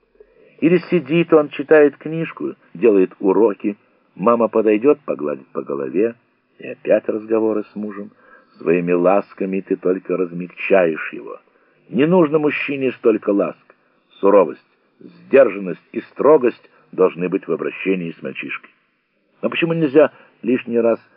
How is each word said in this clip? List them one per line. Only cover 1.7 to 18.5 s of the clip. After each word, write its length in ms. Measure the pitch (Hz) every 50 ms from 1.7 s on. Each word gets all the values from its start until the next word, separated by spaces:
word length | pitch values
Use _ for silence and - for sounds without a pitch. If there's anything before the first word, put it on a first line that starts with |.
| 156 156 147 147 -
книжку, 580 | - - 151 160 165 165 151 - - 151 139 - _ _ _ _
делает 400 | 165 120 117 101 98 92 90 - _
уроки. 560 | 98 95 90 95 110 107 98 _ - 104 101 _ _ _ _ _ _ _ _
Мама 340 | - 87 117 120 117 113 107
подойдет, 500 | - 113 104 110 107 104 117 147 147 147
погладит 460 | _ - 73 65 73 73 73 67 65 _
по 140 | _ 69 67
голове 520 | 71 71 69 69 65 67 87 110 117 117 _ _ _ _ _ _ _ _ _
и 80 | -
опять 420 | 135 123 _ _ - 95 110 - -
разговоры 560 | 110 107 107 110 113 110 110 110 107 104 101
с 120 | - _
мужем. 340 | 104 104 107 98 101 101 107 _ _ _ _ - - _ _ _ _
Своими 340 | - - 85 90 87 87 90
ласками 680 | 87 87 87 98 101 98 _ - - 98 95 95 95
ты 160 | 90 - 95
только 400 | 90 - 92 92 95 - - 90
размягчаешь 960 | 87 92 85 87 87 90 87 - - - - 98 95 90 82 78 76 - - -
его. 260 | - - - - - _ _ _ _ _ _ _ _ _ _
Не 180 | - 113 143
нужно 320 | 160 180 185 165 143 151 156
мужчине 540 | 151 151 135 - - - 143 135 131 127 110
столько 380 | - - 120 107 101 - -
ласк. 440 | 101 101 87 76 - _ _ _ _ _ _ _ _ _ _ _ _ _
Суровость, 400 | - 98 92 92 87 71 64 - _ _ _ _ _ _ _ _
сдержанность 800 | - - _ _ - - 123 135 135 107 92 101 98 90 80 - _ _ -
и 80 | 110
строгость 680 | - - _ - - 135 156 147 123 113 - - _ - _ _ _ _
должны 380 | - 98 92 92 80 82 90 90
быть 180 | 90 98 -
в 60 | - 82
обращении 600 | 73 76 71 - - - 92 95 92 85 82 78
с 100 | _ -
мальчишкой. 480 | 78 73 - - -